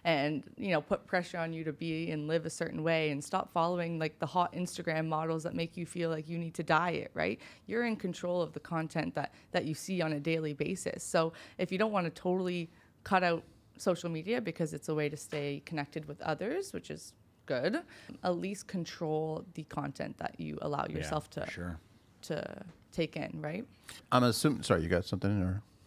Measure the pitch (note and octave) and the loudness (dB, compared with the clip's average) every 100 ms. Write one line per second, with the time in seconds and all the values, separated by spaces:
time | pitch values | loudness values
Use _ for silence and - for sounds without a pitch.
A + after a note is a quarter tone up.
0 | F3 D3+ D3 D3+ - - G3 D#3+ - G3+ | 2 4 4 0 -4 -6 2 2 2 -2
1 | - F#3 F3 F3 E3 D#3+ D#3 C#3+ E3 D#3+ | 2 0 0 -4 -2 -2 -4 -4 -2 -2
2 | E3 D3+ D3+ E3 D#3+ - E3 D#3 D#3+ E3 | -2 -2 2 0 0 -4 -4 0 2 4
3 | D#3 C#3+ - F#3+ - F3 E3 F3+ E3+ E3 | 4 0 0 -2 0 2 4 2 0 0
4 | D#3+ - - F3+ F3 - F3+ - E3+ D#3+ | -2 -2 -2 2 2 0 -4 -4 -2 0
5 | D#3+ D#3 D#3+ D#3+ D#3+ - E3+ - E3 F3 | 2 0 0 -2 -2 -2 -4 -4 -6 -2
6 | E3 D#3+ D#3 E3+ E3 - D#3+ D#3+ F3 D#3 | -2 -2 -4 -4 -4 -4 4 4 4 0
7 | - - E2+ - - - - A3 A#3+ G#3+ | -2 0 2 2 -6 -16 -4 0 2 0
8 | F3+ E3 F3 F3 D#3+ - - E3 D#3+ E3 | -2 -2 0 0 0 -4 -4 -2 -2 -2
9 | - - C#3+ - - F3 D3+ D3+ - F#3 | -2 -2 -4 -6 -2 0 0 -4 -2 0
10 | D#3 D3 C#3+ D#3+ D#3 C#3+ D3+ F#3 - - | 2 0 2 0 0 0 -2 0 -4 -4
11 | - F3 E3 E3 - - F3+ F#3 A3 G3+ | 2 4 4 0 -14 -4 -2 2 2 2
12 | E3+ - F3+ F#3 F3+ F3+ E3 - - _ | 0 0 2 2 2 0 -4 -10 -20 _
13 | - F#3+ F3+ E3+ - - - - F#3+ F3 | 2 4 6 2 -2 -20 -20 -2 0 2
14 | F3 D#3+ F3+ A#3+ G#3+ D#3+ D#3 D#3 - D3+ | 0 -4 0 -2 -2 -2 -2 -2 -2 0
15 | D3 D3 - D3+ C#3+ C#3+ - D#3 C#3+ D#3+ | 0 -2 -6 -4 -2 -4 -4 -4 -4 -6
16 | D3 D3 - D3+ G3 F4 F#4+ - - D#3 | -8 -8 -4 -2 -2 -2 -4 -8 -8 -12
17 | - - _ _ - B2+ D#3 C#4+ - - | -12 -20 _ _ -2 0 2 0 -4 -18
18 | - - F#3 F3 F#3 G3+ - F#3 E3 - | -18 -4 0 0 -2 -6 -6 -4 -4 -4
19 | D#3+ D#3 D#3+ D#3 - E3 D#3 - C#3+ - | -2 0 0 -4 -6 -12 -8 -6 -6 -6
20 | - - - - D2+ D#3 D3+ D3 - D#3 | -8 -4 -8 -6 -6 -4 -2 0 -2 -2
21 | D#3 D#3 - D3 D3 - F2 D#2+ - - | -2 -2 -4 -8 -6 -6 -6 -6 -10 -20
22 | _ - - D#3+ - - E3+ - - - | _ -18 -6 -4 -4 -10 -14 -18 -12 -2
23 | D#3 - - D#3 D3+ F3+ B3+ - - - | -2 -2 -6 -6 -6 -6 -8 -14 -18 -16
24 | - B2+ B2 G#2+ D3+ A2+ - F2+ D#2+ F2+ | 2 6 6 6 4 4 4 4 6 2
25 | - F#2+ G2 G#2 F2+ G2 - - | 2 0 2 2 2 0 -4 -20